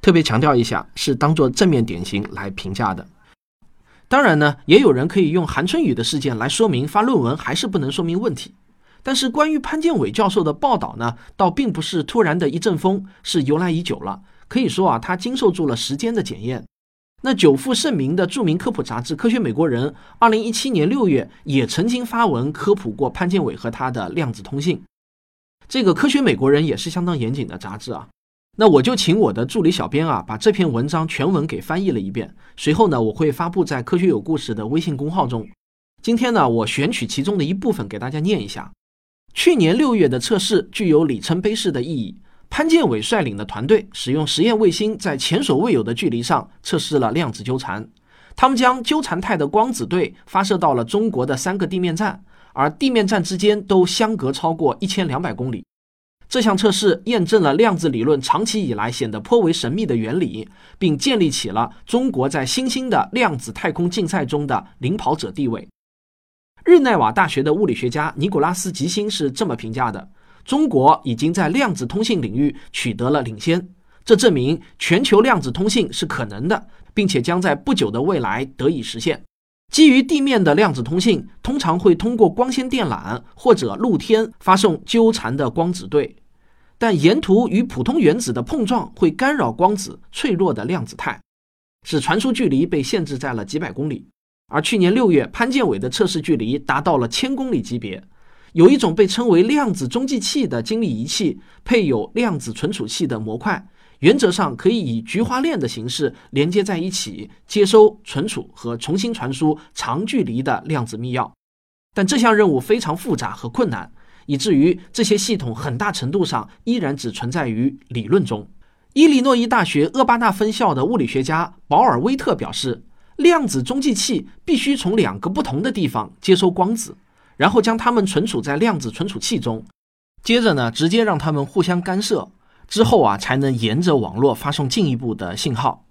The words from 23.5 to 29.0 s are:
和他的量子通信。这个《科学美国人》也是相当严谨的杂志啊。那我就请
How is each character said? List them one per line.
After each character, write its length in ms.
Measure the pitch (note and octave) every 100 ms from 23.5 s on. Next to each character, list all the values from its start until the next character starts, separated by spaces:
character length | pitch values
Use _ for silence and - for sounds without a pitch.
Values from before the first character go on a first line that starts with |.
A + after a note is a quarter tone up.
| E2
和 160 | A#2+
他 180 | A2+ C3
的 200 | B2 F#2
量 240 | E3+ C#3
子 100 | G#2+
通 180 | F#2+ C#3
信。 220 | D#3 D#3+ - _ _ _ _ _ _ _ -
这 140 | C4
个 80 | G3+
《科 160 | E3 C#4+
学 120 | C#4
美 140 | B3+ G#2
国 160 | C3
人》 120 | D3 D#3
也 100 | C3
是 140 | -
相 160 | F3 F3
当 120 | D#3+
严 160 | A2+
谨 140 | C#3 A#2+
的 100 | F2+
杂 200 | - G#2
志 160 | -
啊。 160 | F2+ - _ _ _ _ -
那 100 | G#3+
我 140 | D3
就 120 | C3
请 240 | B3